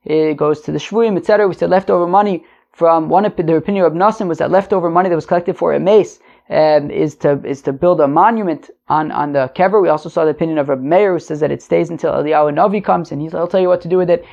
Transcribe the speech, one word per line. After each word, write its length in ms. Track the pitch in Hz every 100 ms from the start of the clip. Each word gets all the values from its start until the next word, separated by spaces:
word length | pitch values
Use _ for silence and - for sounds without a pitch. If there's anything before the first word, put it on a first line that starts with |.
It 320 | - 156 156 147
goes 240 | 151 151
to 100 | -
the 60 | 151
Shvuyim, 380 | - 214 226 180
et 80 |
cetera. 220 | - 208 202
We 80 |
said 160 | 160 170
leftover 360 | 185 190 185 175
money 380 | 190 208 170 - _ _
from 360 | _ 165 165 160
one 160 | 175
of 120 | 208 -
the 200 | 160 160
opinion 280 | 160 196
of 80 | 170
Nassim 360 | 160 202 214 190
was 100 | 160
that 120 | -
leftover 400 | 185 196 190 170
money 180 | 170 185
that 60 |
was 120 | 165 -
collected 300 | 175 175 175
for 180 | 170
a 60 | 147
mace, 380 | 165 214 - - _ _ _
um, 420 | - 156 151 147
is 240 | - 156 -
to, 240 | 151 143
is 180 | - 139
to 100 | -
build 280 | 135 175 170
a 80 | 143
monument 640 | 147 202 226 190 147 - _ _
on, 240 | 151 156
on 200 | - 147
the 200 | 143 131
kever. 260 | - 185 208
We 80 | 170
also 200 | 151 165
saw 160 | 170
the 60 | 156
opinion 280 | 147 165 156
of 100 | 139
Reb 120 | 135
Meir, 320 | 131 180 202
who 60 | 170
says 200 | - 151
that 120 | 147
it 100 | 139
stays 280 | - 170 165
until 220 | 165 160
Eliyahu 400 | 135 147 156 151
Navi 300 | 147 202 202
comes, 300 | 196 185 165
and 100 | 139
he'll 240 | 156 165 175
tell 140 | 190
you 80 | 180
what 120 | 180
to 60 | 170
do 100 | 185
with 120 | 175
it. 140 | 170 -